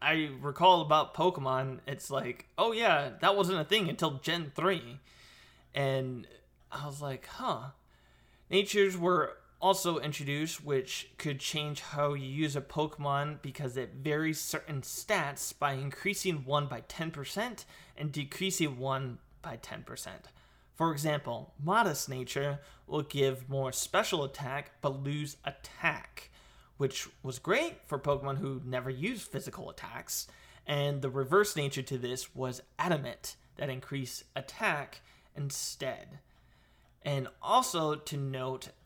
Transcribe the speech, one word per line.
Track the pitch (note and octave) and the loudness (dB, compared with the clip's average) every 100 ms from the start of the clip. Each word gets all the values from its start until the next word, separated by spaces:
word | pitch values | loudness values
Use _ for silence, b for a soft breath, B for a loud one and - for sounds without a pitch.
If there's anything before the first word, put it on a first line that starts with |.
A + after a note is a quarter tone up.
I | C#3+ D#3+ D3+ C3 | 2 4 2 -2
recall | C#3 C3+ F3+ F3 | -4 6 8 8
about | D3+ D#3 C#3 | 8 6 4
Pokemon, | - F3 F3 C3 C3 C3+ C3 - | 4 2 4 0 2 0 -4 -8
it's | C#3+ - | -8 -2
like, | C#3 B2 - - - | -2 -2 -6 -4 2
"Oh | A3+ | 2
yeah, | A3+ A3+ D#3 C#3 - | 6 6 6 4 2
that | E3+ G3 | 4 6
wasn't | F3+ F#3 | 4 2
a | |
thing | D3 G#3+ E3 | 4 4 4
until | B2+ D#3+ C3+ | 2 0 0
Gen | - E3+ D3 | -2 -2 -2
three." | - F3 E3 A#2+ C3+ - B B B B B B | 0 2 0 -4 -16 -18 B B B B B B
And | C#3 C#3 C3+ C3 B2 - - _ _ - | 0 2 2 -2 -6 -12 -20 _ _ -14
I | - D3 | -10 -8
was | C#3 | -6
like, | C#3+ C3 - | -6 -8 -10
"Huh." | - B3+ B2 C3 - _ b b b b b b | -6 -2 -2 -6 -14 _ b b b b b b
Natures | F#3+ G3+ G#3 G3 F3+ | 2 4 4 4 4
were | E3+ F3 D3 - - - | 4 4 2 -4 -16 2
also | F#3 F#3+ F3 D#3 | 4 4 2 0
introduced, | C#3+ C#3+ C#3+ C#3+ D#3+ - D3 | -2 -4 -2 -2 -2 -4 -2
which | C3+ C3 - - - | 0 0 -6 -10 -6
could | D#3 C#3 | -4 -4
change | - D#3 D3 C#3+ | -4 -2 -4 -6
how | - D3 D3 | -6 0 0
you | C#3+ C3+ | 0 -4
use | C#3+ D#3 C#3 | -2 0 -2
a | |
Pokemon | - D3 D3+ D3+ C#3+ C#3 D3 D3 | -2 -2 -2 -2 0 0 0 -6
because | C#3 - C3+ B2+ | -10 -6 -6 -4
it | A#2+ | -6
varies | C3 D3 D3+ D#3+ D#3 | -4 0 2 2 0
certain | - D#3 - C#3+ | -2 -6 -4 -6
stats | - - - G3 C#3+ C#3 - - | -6 -6 0 0 0 -4 -8 0
by | C#3+ | 0
increasing | C3+ C#3 - G3 G3 F#3 D#3 | 0 -4 -4 -2 0 0 -2
one | B2+ D3 C#3 | 0 0 0
by | A#2 | -6
ten | - - D#3+ | -10 -6 -6
percent | D3 C3+ G3 A#3+ G#3+ - B B B | -6 -6 -4 -4 -6 -16 B B B
and | D3 | -4
decreasing | C#3+ C#3 - F#3+ F3+ D#3 B2 | -4 -6 -2 0 0 0 -2
one | C3+ C3 B2+ A#2+ - - | -2 -2 -4 -10 -16 -16
by | E3 A#2 | -12 -12
ten | - A2+ | -10 -12
percent. | - - - - - - b b b | -12 -12 -12 -14 -18 -20 b b b
For | - E3 | 0 0
example, | D3 D#3 D3 B2 A#2 C3 - | 2 0 0 -2 -6 -8 -6
Modest | D3+ G#3+ G#3 C#3+ - | 2 4 4 2 -4
Nature | C3 B2 C#3 C#3+ C#3+ B B B | -6 -4 -2 -2 -4 B B B
will | D3+ | -4
give | C#3+ C#3 C3+ C3 B2+ | 0 2 4 2 -2
more | C3+ C3 | -2 -2
special | - - F#3+ A3 E3+ | -2 0 2 2 2
attack | C#3+ - C3+ C#3 - - | -2 -4 -6 -6 -8 -4
but | C#3+ C3+ | -2 -2
lose | C#3 D3 D3 - C#3+ | -2 -2 -4 -6 -8
attack, | - - - E3 D3+ - - - B B B B - | -8 -14 -2 0 0 -8 -18 -20 B B B B -2
which | C3+ - - - | -2 -2 -8 -10
was | C3 A#2 | -10 -4
great | - A#3+ E4 - - | 2 2 2 -4 -6
for | C#3+ | -2
Pokemon | D3 C#3 C#3 C#3 | 0 0 0 -2
who | C3+ C3 B2 | -2 -4 -4
never | B2+ C3 | -4 -2
used | C3 F#3+ A#3+ - | -4 -4 -4 -6
physical | C3+ - - - | -8 -8 -10 -12
attacks. | - - B2 - - - B B B - | -10 -12 -10 -6 -6 -8 B B B -2
And | C#3+ C#3+ C#3+ | 0 2 0
the | C3+ | -2
reverse | C3+ C3 F#3 G3+ D#3 | 0 6 6 6 2
nature | C#3 C#3 | 0 -2
to | C3 C3 | -4 -4
this | B2+ B2+ - C3 | -2 -4 -6 -6
was | B2+ B2 - - | -6 -6 -8 -2
Adamant | F3+ D#3 C3 - - - b - | 2 2 0 -8 -12 -14 b -6
that | C#3+ | -6
increased | B2+ - C#3 B2 - - C3+ | -6 -6 -6 -6 -8 -10 -10
attack | - - G#3+ D3 - - b b b D3 | -8 -2 0 0 -4 -14 b b b -6
instead. | C#3+ - - - C3+ - - C#3+ _ b b b b b b b | -4 -4 -6 -6 -6 -6 -12 -20 _ b b b b b b b
And | C#3+ C#3 B2+ - | -2 -2 -4 -4
also | B2 A#3+ B3 E3+ D#3 D3+ | 4 4 4 2 0 0
to | - C#3+ | -4 -4
note | C3+ C3 C3 C3 - - | -2 -2 -2 -4 -8 -10